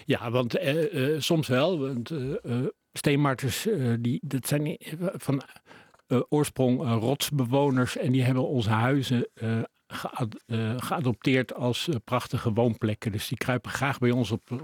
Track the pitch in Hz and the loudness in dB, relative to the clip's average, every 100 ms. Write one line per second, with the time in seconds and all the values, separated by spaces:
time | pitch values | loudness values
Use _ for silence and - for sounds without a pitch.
0 | - 123 117 123 123 139 139 156 151 139 | -2 -2 0 0 0 0 0 0 0 0
1 | 131 156 - 165 131 127 160 175 135 127 | 0 0 2 2 2 2 2 0 -2 -4
2 | 113 160 131 175 - 120 147 - _ - | -6 -6 -4 -6 -4 -2 -2 -6 _ -2
3 | 156 143 143 131 127 - 208 190 123 117 | 2 4 2 0 -2 -2 -2 0 2 0
4 | 117 139 143 135 - 151 151 - - 156 | 0 -2 -2 -4 0 0 0 -6 -10 -6
5 | 180 175 - 135 - - _ - - _ | -6 -6 -2 -2 -2 -20 _ -20 -20 _
6 | - 123 - 147 147 - 127 127 123 117 | -2 0 2 0 0 2 2 2 0 0
7 | 113 139 - 147 120 139 143 127 123 - | 0 0 -2 -2 2 2 4 2 0 0
8 | 170 131 123 131 147 135 104 110 123 143 | 0 2 4 2 0 0 2 2 4 2
9 | 123 120 - - 113 113 - _ _ - | 2 0 0 -4 -2 -2 -4 _ _ -10
10 | - - 117 - - 113 110 123 - 170 | -8 -6 -6 -6 -6 -2 -2 -4 -4 -2
11 | 127 110 - 131 123 - 123 117 - 131 | 0 0 2 2 0 -2 0 0 0 -2
12 | - 123 - 120 120 107 120 107 110 107 | 0 -2 0 -2 0 2 2 2 -2 -2
13 | 113 104 - 110 - 123 - - 139 127 | -2 -4 -4 -6 -2 -2 -2 -2 -2 2
14 | 123 123 104 113 - 127 | 2 2 0 -2 -6 -10